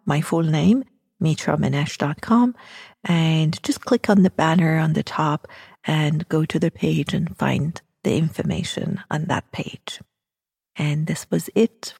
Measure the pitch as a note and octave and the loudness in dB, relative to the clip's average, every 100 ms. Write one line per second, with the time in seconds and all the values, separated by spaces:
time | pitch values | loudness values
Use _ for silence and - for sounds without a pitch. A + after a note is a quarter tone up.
0 | - D3 - E3 D#3+ D#3 E3+ B3+ C4 _ | -4 -2 0 0 2 2 4 4 0 _
1 | _ _ D#3+ D3+ - D3+ D3 C#3 D#3 - | _ _ -2 0 0 0 0 0 -4 -2
2 | C#3+ D3+ - A#3 B3 A#3+ - - - _ | -4 -4 2 4 4 0 -14 -20 -20 _
3 | - E3+ D#3+ D#3+ D#3 - - - - A#3+ | -2 2 2 2 2 -2 -4 -4 0 0
4 | - G3+ F#3 - D#3+ E3 E3 D#3+ D#3+ D#3 | 4 4 4 4 2 4 4 2 2 0
5 | - - D#3 D3+ - - - - - D#3 | -2 -2 -2 -2 -6 -20 -20 -12 -2 0
6 | D3+ D3+ - D#3 D#3 D#3+ E3 - D#3+ D#3 | 0 -2 -2 -2 0 0 -2 -2 -2 -2
7 | - - - F#3 C#3 C3 D3 - - _ | -2 -2 -4 -2 -2 -2 -4 -6 -16 _
8 | - - E3 - - - - - - - | -2 0 -2 -2 -4 -4 -6 -6 -6 -6
9 | - D3+ D#3+ - - - - - - - | -6 -6 -2 -4 -4 -10 -10 -12 -14 -16
10 | - _ _ _ _ _ _ - D3+ D3 | -18 _ _ _ _ _ _ -6 -2 -2
11 | D#3 E3 - E3 - - A3+ - - - | -2 -4 -4 -4 -2 0 0 -2 -16 -8